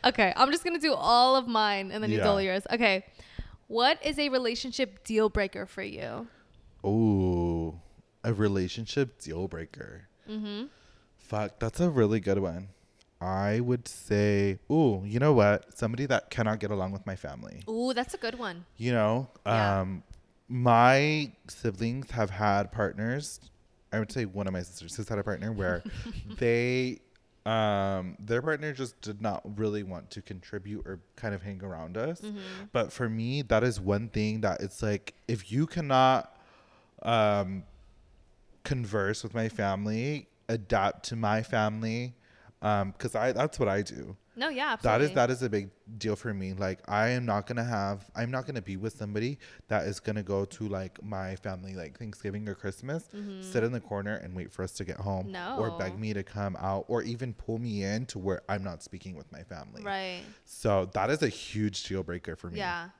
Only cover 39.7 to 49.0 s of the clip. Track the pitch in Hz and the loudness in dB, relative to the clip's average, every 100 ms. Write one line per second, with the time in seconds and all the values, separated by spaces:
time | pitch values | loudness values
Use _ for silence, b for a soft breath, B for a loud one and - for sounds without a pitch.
39.7 | 98 104 110 131 151 - _ - 117 95 | 0 0 -2 -2 -4 -8 _ -4 -4 2
40.7 | 110 98 - - 117 110 110 113 120 107 | 2 2 0 -6 -2 2 2 2 2 2
41.7 | 110 113 113 123 123 b b b _ 104 | 0 -4 -4 -6 -10 b b b _ 0
42.7 | 104 98 - 120 117 120 127 151 - 113 | 2 0 -2 -4 2 2 2 0 2 2
43.7 | 98 101 - - 101 _ - 285 262 294 | 2 0 -6 -12 -14 _ -4 -4 -2 -2
44.7 | 226 123 110 147 185 120 127 127 104 98 | 0 2 4 4 4 2 2 0 0 -2
45.7 | _ - 110 107 104 120 98 95 95 98 | _ -18 -6 -2 -2 -2 -4 -4 -2 -4
46.7 | 95 - 104 113 123 113 104 98 117 120 | -4 0 2 4 2 0 0 0 -4 -2
47.7 | 117 98 101 98 - 117 127 131 127 95 | 0 -2 -4 -8 -6 -4 -4 -4 -8 -6
48.7 | 95 110 - | -4 -6 -6